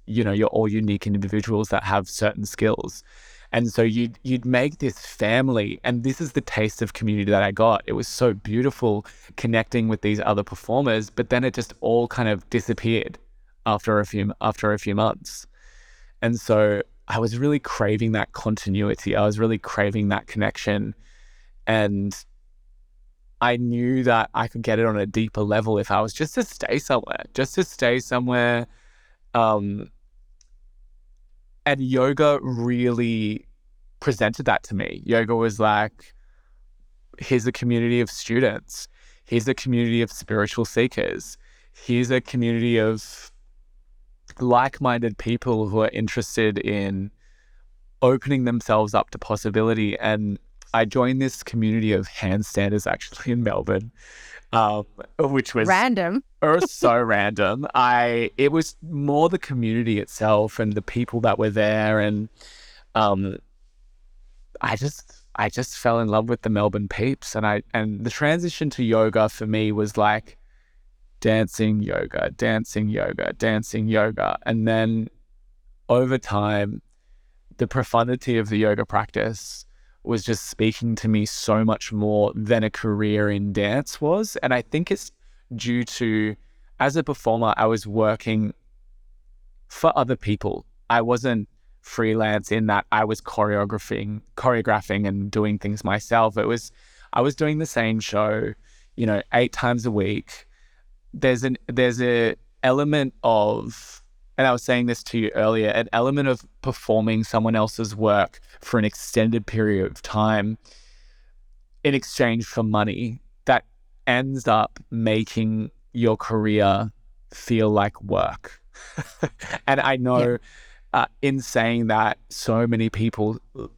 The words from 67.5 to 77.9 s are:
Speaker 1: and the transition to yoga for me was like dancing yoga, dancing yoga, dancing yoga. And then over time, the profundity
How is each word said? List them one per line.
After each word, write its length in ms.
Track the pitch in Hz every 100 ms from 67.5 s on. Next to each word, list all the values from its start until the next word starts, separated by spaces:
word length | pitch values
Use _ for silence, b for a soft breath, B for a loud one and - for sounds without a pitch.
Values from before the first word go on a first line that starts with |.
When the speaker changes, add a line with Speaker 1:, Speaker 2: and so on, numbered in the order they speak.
| 104 -
Speaker 1:
and 320 | 117 107 104 113
the 40 |
transition 600 | - 147 165 175 - 151
to 120 | -
yoga 440 | 117 110 110 110 107
for 180 | - 110
me 280 | 107 107
was 240 | 104 104 104
like 400 | 104 107 - - - _ _ _ _ _ - -
dancing 640 | 107 110 107 - 110 107
yoga, 500 | 95 - 90 - 50
dancing 560 | - 113 110 113 107 107
yoga, 460 | 107 95 95 50
dancing 560 | - 110 107 113 113 110
yoga. 480 | 110 107 - 50 50 -
And 200 | 113 110
then 420 | 113 113 113 113 - _ _ _ _ - - -
over 280 | 123 127 131
time, 640 | - 101 104 104 101 - - _ _ - _ _ - -
the 100 | 120
profundity 720 | 135 117